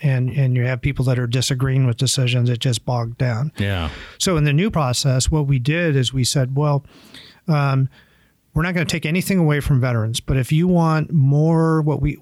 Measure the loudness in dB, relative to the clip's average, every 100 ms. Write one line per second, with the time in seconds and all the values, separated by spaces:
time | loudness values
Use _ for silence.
0 | 0 0 0 0 0 2 0 -2 -4 -2
1 | 0 0 0 -2 -2 -2 0 2 2 0
2 | -2 0 0 2 0 0 -2 -2 -2 -4
3 | -4 -4 -4 -2 -4 -4 -2 -2 -4 -8
4 | -16 -6 -2 0 2 2 0 0 -2 0
5 | 0 0 0 0 0 0 0 0 0 0
6 | 0 0 -2 0 -2 0 0 0 -4 -16
7 | -20 -20 -20 -12 -2 0 2 0 0 -4
8 | _ _ _ _ _ -4 -2 -2 -2 -4
9 | -2 -2 0 2 2 2 2 2 2 0
10 | -2 -4 -2 -2 0 2 2 2 2 0
11 | 0 2 2 4 2 2 2 2 0 0
12 | -2 -2